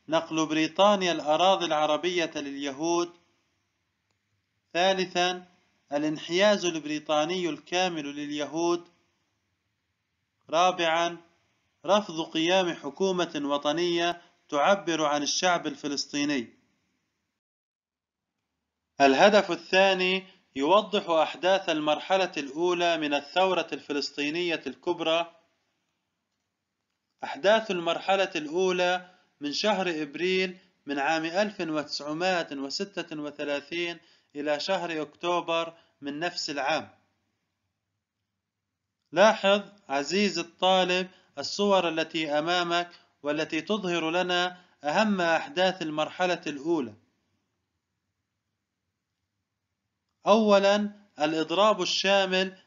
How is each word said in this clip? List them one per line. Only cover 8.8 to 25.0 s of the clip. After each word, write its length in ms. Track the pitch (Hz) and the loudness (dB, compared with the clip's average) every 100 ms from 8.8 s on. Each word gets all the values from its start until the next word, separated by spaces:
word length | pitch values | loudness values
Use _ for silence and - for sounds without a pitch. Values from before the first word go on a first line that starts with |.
| 175 _ _ _ _ _ _ _ _ _ _ _ _ _ _ _ - | -4 _ _ _ _ _ _ _ _ _ _ _ _ _ _ _ -4
رابعًا، 680 | 151 180 180 170 160 170 170 - _ _ _ _ _ 147 | 2 2 2 0 2 0 -4 -16 _ _ _ _ _ 2
رفض 360 | 202 208 160 | 2 2 -8
قيام 520 | 160 160 165 190 180 | -4 -2 2 2 2
حكومة 680 | 156 143 135 190 180 170 156 | -2 -8 -2 -2 0 -2 -2
وطنية 760 | 143 143 147 156 175 170 170 170 - _ _ | -2 -2 -2 -2 0 0 -2 -4 -12 _ _
تعبر 560 | 147 151 196 160 160 151 | 0 2 2 0 -2 0
عن 180 | 147 | 0
الشعب 440 | 143 - 180 175 151 | -2 0 0 0 -2
الفلسطيني. 840 | 135 151 139 - 147 143 143 113 _ _ _ _ _ _ _ _ _ _ _ _ _ _ _ _ _ _ _ _ _ _ _ _ _ | -6 -6 -6 -6 -4 -2 -2 -4 _ _ _ _ _ _ _ _ _ _ _ _ _ _ _ _ _ _ _ _ _ _ _ _ _
الهدف 500 | 139 135 196 208 180 | 6 8 8 6 2
الثاني 760 | - - 185 196 185 185 185 185 _ _ 135 | -4 0 4 4 4 0 -2 -4 _ _ -4
يوضح 540 | 143 196 196 202 170 | 4 4 4 -4 0
أحداث 600 | 160 143 135 165 190 190 | 0 0 0 2 2 2
المرحلة 640 | 156 151 147 - 190 180 170 | -2 0 -2 0 0 0 -2
الأولى 600 | 139 143 175 175 175 165 | -8 -2 0 2 0 0
من 160 | 151 | 0
الثورة 540 | 143 139 180 190 175 160 | -2 -2 0 2 2 -2
الفلسطينية 880 | 143 - 143 139 - 143 160 175 156 - | -8 -6 -4 -4 -4 -4 -2 -4 -4 -6
الكبرى. 680 | 127 - 165 | -8 -6 -4